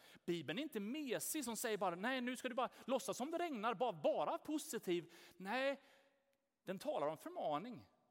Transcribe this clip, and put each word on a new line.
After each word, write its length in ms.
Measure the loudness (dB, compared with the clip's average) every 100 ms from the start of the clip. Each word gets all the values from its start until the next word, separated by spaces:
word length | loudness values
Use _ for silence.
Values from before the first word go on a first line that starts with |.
| -20 -8
Bibeln 340 | -2 0 0 -2
är 40 |
inte 180 | -2 -4
mesig 640 | -4 -2 -2 -2 -2 -2
som 120 | -2 -2
säger 220 | 0 2
bara, 160 | 2
"Nej, 260 | 2 0 0
nu 160 | 0 -2
ska 120 | -2
du 60 |
bara 160 | 0 0 0
låtsas 320 | 0 2 2 -2
som 140 | 0
det 80 | 0
regnar, 360 | 0 0 0
bara, 180 | 2 2
bara 460 | 2 2 4 2 0
positiv." 760 | -2 -4 -2 -4 2 0 0 -12 -20 -12
Nej, 440 | -2 2 2 0 -6 -20 _ _ _ _ _ _
den 140 | -6 -4
talar 280 | 0 2 2
om 100 | 0
förmaning. 720 | -6 -2 0 0 -2 -10 -14 _ _